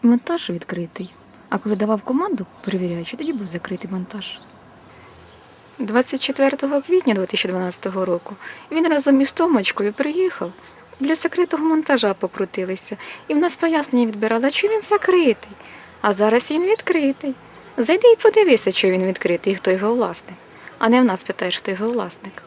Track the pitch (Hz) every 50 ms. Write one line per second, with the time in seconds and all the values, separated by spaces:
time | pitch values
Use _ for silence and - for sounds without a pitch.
0 | - 240 240 240 - - 339 339 - - 180 170 - _ - 175 175 165 - -
1 | 185 180 - - - - - - - - - 196 - 208 208 190 208 208 220 208
2 | - - 262 277 349 403 370 214 185 - - - - - 190 185 180 180 170 170
3 | 165 - - 247 311 302 311 240 208 180 160 175 - - 196 180 - 180 190 185
4 | 180 - - 208 196 - - - - - - - - - - - - - - -
5 | - - - - - - - - - - - - - - - - 262 202 214 240
6 | 254 - - 262 - - 277 - 269 269 277 277 - 277 294 285 277 - 349 370
7 | 359 277 220 196 190 180 - 202 - 185 185 185 185 180 175 - - 196 185 190
8 | 185 185 175 175 - - 202 - - - - - - - 285 320 320 339 320 294
9 | 269 294 277 269 277 269 - - 330 349 330 233 190 - - - 202 208 208 -
10 | 277 294 302 349 370 370 - - - 175 190 - - - - - - - - -
11 | 269 277 320 320 - 339 - - 359 349 - 311 302 320 320 311 311 - 285 247
12 | 226 208 196 - - 180 - - 196 180 - - 185 180 185 190 - - 208 -
13 | - - - - - - 311 294 330 349 - - - 330 320 311 294 - - 247
14 | 240 226 214 202 214 220 220 226 240 269 285 - - 415 440 440 415 - 415 403
15 | - - 370 359 339 269 220 - - - 202 - - - - - - - - -
16 | - 208 208 185 208 214 220 240 247 - 302 311 349 381 440 453 - - 370 330
17 | 294 269 269 - - 285 262 - - - - - - - - - 240 220 330 370
18 | 453 494 466 - - 453 403 440 415 359 254 220 - 202 185 - - 190 185 185
19 | 185 190 190 - - 180 175 170 - 196 196 185 - - 185 185 196 214 233 247
20 | 226 180 170 - - - 185 - - - - - - - - - - 226 233 254
21 | 254 240 185 185 - - 190 - - 180 180 - - - 190 185 208 226 240 240
22 | 196 180 - - - 196 - - -